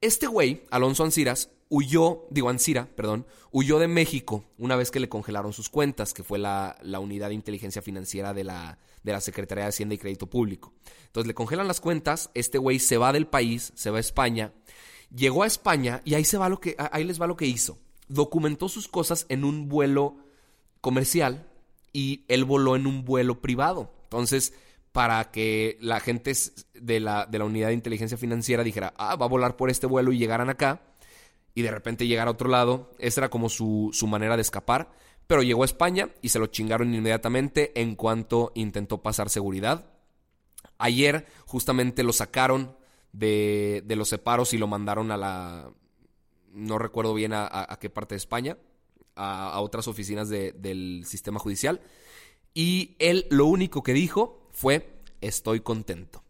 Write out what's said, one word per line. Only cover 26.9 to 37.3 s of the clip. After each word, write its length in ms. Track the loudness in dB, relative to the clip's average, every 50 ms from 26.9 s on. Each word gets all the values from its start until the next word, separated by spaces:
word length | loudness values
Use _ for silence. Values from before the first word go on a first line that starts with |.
| 0 0
la, 260 | 2 0 0 -2 -2
de 120 | -2 -2 -2
la 60 | -2
unidad 240 | 0 0 0 0 0
de 60 | 0
inteligencia 420 | 0 -2 -4 -4 -4 -4 -4 -6
financiera 480 | -6 -4 -4 -4 -2 0 0 2 2 2
dijera, 300 | 0 -2 -4 -6 -6 -6
"Ah, 200 | -6 -4 -4 -2
va 100 | 0 0
a 20 | 2
volar 280 | 2 2 2 2 0
por 120 | 0 0 0
este 180 | 0 0 0
vuelo", 260 | 2 2 4 4 4 2
y 60 | 2
llegaran 300 | 2 2 2 0 0 -2
acá, 340 | 0 2 2 0 0 0 _ _ _ _ -20 -20 -20 -20 -20 -20 _ _ _ _ -4
y 80 | -2 -2
de 80 | -2
repente 360 | -2 -4 -6 -8 -4 -2 2
llegar 220 | 2 2 2 2 0
a 20 |
otro 180 | 0 0 2 2
lado, 440 | 4 4 6 4 2 0 -2 -12 -16 -4
esa 220 | -4 -2 0 0
era 100 | 0 0
como 180 | 0 0 -2 -2
su, 420 | -2 -2 -2 0 0 0 0 0 -2
su 140 | -2 -2
manera 300 | 0 0 0 0 2 2
de 60 | 2 0
escapar, 500 | 0 -2 -4 -2 0 0 0 0 -4 -14 _ -20 -20 _ -20 0
pero 160 | _ 4 4 6
llegó 200 | 6 4 4 4
a 40 |
España 440 | 2 4 2 2 2 2 0 -2 -2 -6 -8 -2
y 60 | -2
se 100 | 0 2
lo 80 | 0
chingaron 480 | 0 -2 -4 -2 0 2 2 2 2 0
inmediatamente 840 | 0 2 2 2 2 0 0